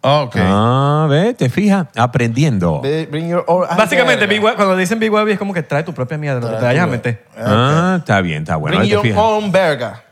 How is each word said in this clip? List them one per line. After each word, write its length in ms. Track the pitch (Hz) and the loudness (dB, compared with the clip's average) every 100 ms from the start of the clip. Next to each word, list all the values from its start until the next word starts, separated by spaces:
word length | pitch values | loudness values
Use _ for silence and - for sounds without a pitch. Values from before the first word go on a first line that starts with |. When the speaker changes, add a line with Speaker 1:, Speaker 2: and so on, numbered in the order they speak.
| 131 | 2
Speaker 1:
Ah, 120 | 147 | 0
ok. 160 | 135 95 | 0 -2
Speaker 2:
Ah, 680 | 92 98 113 127 139 151 156 | 0 2 2 2 2 2 2
ve, 240 | 143 208 | 2 0
te 160 | 247 131 | 0 -2
fijas, 360 | 151 208 196 156 - | 0 2 0 -2 -2
aprendiendo. 840 | 123 123 117 113 151 104 87 76 | 0 0 -2 0 0 2 0 0
Speaker 3:
Be-, 260 | 135 156 160 | -2 -4 -4
bring 220 | 147 165 | -6 -4
your 140 | 175 - | -4 0
own, 180 | 175 180 | 0 0
ay, 80 | 175 | 0
Speaker 4:
Básicamente, 480 | 220 269 247 233 208 | 0 2 2 2 2
Speaker 3:
verga. 20 | |
Speaker 4:
B 60 | 208 | 2
Y 20 | |
O 120 | 208 | 0
B, 40 | |
cuando 220 | 240 202 185 | 2 2 2
dicen 240 | 185 226 | 0 0
B 60 | 220 | 0
Y 20 | |
O 160 | 214 | 0
B, 80 | 214 | 0
es 60 | 196 | -2
como 140 | 202 | -4
que 120 | 180 | -6
trae 180 | 151 143 | -4 -4
tu 100 | 165 | -4
propia 240 | 160 127 151 | -6 -6 -6
mierda, 220 | 151 127 | -4 -4
lo 60 | 117 | -4
que 40 | |
Speaker 1:
Trae 80 | 110 | -2
Speaker 4:
te 60 | 120 | 0
vayas 160 | 135 | 2
a 40 | 175 | 0
Speaker 1:
tu 60 | |
Speaker 4:
meter. 320 | 120 120 113 | -2 -4 -6
Speaker 1:
propia. 200 | _ - 113 | _ -8 0
Speaker 2:
Ah, 480 | 107 127 156 180 185 | 2 4 2 2 -2
está 220 | - 101 | 0 0
bien, 220 | 90 76 | 0 -4
está 100 | 80 | -4
bueno, 220 | 80 76 - | -4 -2 0
Speaker 3:
Bring 60 | |
Speaker 2:
ahí 40 | - | 2
te 60 | |
Speaker 3:
your 80 | 208 | 2
Speaker 2:
fijas. 160 | 120 202 | 2 2
Speaker 3:
own 320 | 220 214 208 | 2 0 0
verga. 540 | 185 180 139 117 104 _ | 0 2 -2 -6 -10 _